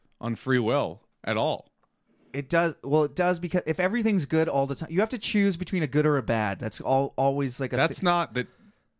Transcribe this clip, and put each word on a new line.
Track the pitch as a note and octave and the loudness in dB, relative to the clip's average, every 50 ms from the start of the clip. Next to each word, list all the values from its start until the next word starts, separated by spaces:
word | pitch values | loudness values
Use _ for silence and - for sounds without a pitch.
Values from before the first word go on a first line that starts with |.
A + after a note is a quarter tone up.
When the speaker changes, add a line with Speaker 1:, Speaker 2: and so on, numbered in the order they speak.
| _ _ _ - | _ _ _ -8
Speaker 1:
on | - A#2 A2+ | -6 -6 -6
free | - - C3 C3 B2 | -4 0 2 2 2
will | A2+ A2 C3 C#3+ A2+ E2+ D#2+ - _ _ _ _ - | 4 2 2 0 0 -2 -6 -10 _ _ _ _ -6
at | - A2 | -4 -2
all. | G#2+ B2+ D#3 B2+ - - _ _ _ _ _ _ _ _ _ _ _ _ - | 0 0 -2 -2 -6 -8 _ _ _ _ _ _ _ _ _ _ _ _ -10
Speaker 2:
It | - C#3+ C#3 C3+ | -8 -8 -4 0
does. | E3+ E3+ E3+ E3 - - | 2 2 2 2 -2 -4
Well, | - C#3+ C#3+ D#3 D3+ | -2 2 2 2 2
it | C#3+ C#3 | 2 0
does | - F3 F3+ F3+ E3 | 0 0 0 0 -2
because | F3 E3 - F3+ - | -4 -2 -2 -2 0
if | D#3 D#3 - | 0 -2 0
everything's | F3 F#3 G#3+ A#3+ G#3 A3 G#3 F#3 C#3+ | 0 0 0 0 0 2 2 0 0
good | - D#3+ D#3+ D#3+ E3 | 2 2 0 2 2
all | - C#3 C#3 | 0 0 0
the | C3+ C3+ | 0 -4
time, | - - - | -8 -6 -4
you | D#3+ F3+ | 0 0
have | A3 A3 | 0 0
to | C4 G#3+ | -2 -6
choose | - - - G#3 G3 G3 F3 | -6 0 2 2 2 2 2
between | E3 F3+ - G3 F3+ | -2 -6 -4 -2 -2
a | D#3+ | -2
good | C3 B2+ D3+ D3 | 0 2 2 4
or | D3+ D3 C3+ | 4 2 2
a | |
bad. | A2 G#2 A#2 A2+ G#2+ G2 G2 - | 0 0 0 0 0 -2 -2 -4
That's | A#2+ A2 - - | -6 -8 -8 -6
all, | - A#2+ C3 C3+ C#3 C3+ - | -2 2 2 2 2 0 -2
always, | - C3+ C#3 C#3 C#3+ C#3+ C3 A#2+ - | 0 0 0 2 0 -2 -4 -4 -6
like, | C3+ A#2+ | -6 -2
a | C3 | 0
Speaker 1:
That's | B2+ D3 D#3+ B2+ - | 0 0 0 0 0
Speaker 2:
thi- | F#3 | 0
Speaker 1:
not | F3 F3 F3 D#3+ - A2 | 2 2 2 0 -2 -2
the, | B2 A#2 - _ _ _ - _ _ _ _ _ _ | -4 -4 -4 _ _ _ -20 _ _ _ _ _ _